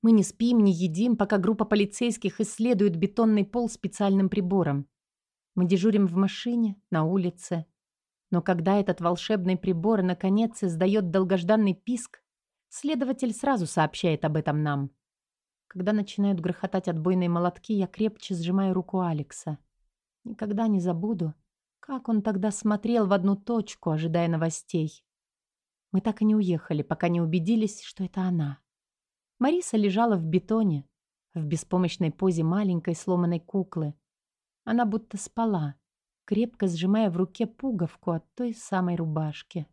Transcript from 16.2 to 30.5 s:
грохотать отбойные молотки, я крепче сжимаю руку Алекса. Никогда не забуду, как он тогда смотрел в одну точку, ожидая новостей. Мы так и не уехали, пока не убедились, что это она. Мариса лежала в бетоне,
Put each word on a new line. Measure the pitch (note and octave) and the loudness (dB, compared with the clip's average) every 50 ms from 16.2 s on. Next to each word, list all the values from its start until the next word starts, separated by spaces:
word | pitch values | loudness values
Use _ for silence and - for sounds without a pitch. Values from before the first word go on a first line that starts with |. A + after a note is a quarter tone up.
| G3+ G3+ G3 E3+ | 0 0 0 0
грохотать | D#3+ F3+ F3 - - F#3+ - F#3+ F3 - | -2 -4 -4 -4 -6 -4 -4 -4 -2 -2
отбойные | E3+ D#3+ D#3 F3+ F#3+ F#3 F3+ F3 | -4 -2 0 0 2 2 2 2
молотки, | E3+ E3+ F3 F3+ F3 - _ - A3 | 0 2 0 0 -2 -4 _ -4 -2
я | G3+ F#3+ F3+ | -2 -2 -2
крепче | - - G#3+ A3 G#3+ - - - G3 | -2 -2 -2 -2 -2 -6 -10 -8 -6
сжимаю | E3+ E3 E3+ F3+ G3 G3 F#3+ F#3 | -4 -2 0 0 2 2 2 0
руку | F#3 F3+ - - F#3+ | -2 -2 -2 -2 -2
Алекса. | F#3 F3 E3 D3+ C#3+ _ - - - D#3+ D3+ - _ _ _ _ _ _ _ _ _ _ _ _ _ | 0 0 -2 -2 -4 _ -12 -14 -10 -10 -10 -10 _ _ _ _ _ _ _ _ _ _ _ _ _
Никогда | A3+ A3+ - A3 G3+ G#3 G3+ A3+ A3+ | -16 -10 -8 -6 -4 -2 0 0 2
не | G#3 F#3+ | 2 2
забуду, | E3+ F#3 F#3+ E3 F3 G#3+ A#3 F3 E3+ D#3 D3+ _ _ _ _ _ _ _ _ _ - - | 0 0 -2 -2 -2 -4 -2 -2 -4 -4 -4 _ _ _ _ _ _ _ _ _ -14 -10
как | C#4 B3+ - - | -10 -8 -4 0
он | A3+ G#3+ | 0 0
тогда | G3+ A3 G#3+ F#3+ F#3 G#3+ | 0 0 -2 0 -2 -2
смотрел | G3+ - - G#3+ G#3 G3+ - A3 A#3 A#3 G#3+ F#3 | -4 -2 -2 -2 -2 0 0 0 2 2 2 2
в | G3+ | 2
одну | F#3+ F3 G3+ G3+ G3 | 2 2 2 0 0
точку, | - - A#3+ A3+ G#3+ - - _ - F3 | -2 -4 -2 -2 -2 -4 -10 _ -4 -2
ожидая | D#3 D#3 D#3+ E3 D#3+ E3+ E3+ E3+ | -2 -2 -2 0 0 0 0 0
новостей. | E3 D#3+ E3 E3 D#3+ - - _ - E3+ D#3 D#3 - - _ _ _ _ _ _ _ _ _ _ _ _ _ _ _ _ _ _ - | 0 0 0 -2 -4 -6 -14 _ -2 -2 -2 -2 -6 -12 _ _ _ _ _ _ _ _ _ _ _ _ _ _ _ _ _ _ -4
Мы | F#3 | -2
так | - A3 G#3 - | 0 0 -2 0
и | G#3+ | 2
не | G#3+ G#3+ | 2 4
уехали, | G#3+ G3+ F3+ F3 D#3+ - - E3 D3 | 2 2 2 0 -2 -2 -2 -4 -4
пока | C#3+ - D#3 - - F3 | -2 -4 -4 -2 0 0
не | E3+ E3+ | 2 2
убедились, | E3+ D#3+ D#3+ F3+ D#3+ F3+ A#3 A3+ G#3+ G3+ G#3 - | 0 0 0 0 2 2 2 2 2 0 -4 -8
что | - - - - F#3+ | -18 -20 -10 -8 -8
это | F3+ _ G3 F#3 | -6 _ -2 -2
она. | F#3 F3+ E3+ D3+ C#3+ C#3 - _ _ _ _ _ _ _ _ _ _ _ _ _ _ _ _ | 0 0 0 -2 -2 -6 -10 _ _ _ _ _ _ _ _ _ _ _ _ _ _ _ _
Мариса | A#3+ C#4 E4 F4+ F4+ - - A3 | 0 2 2 0 -2 0 0 2
лежала | G#3 G3+ F#3 G#3 A#3 A#3 G#3+ F3+ | 2 2 2 2 2 2 2 0
в | E3 | 0
бетоне, | D#3+ D#3 F#3 - - | 0 0 0 0 0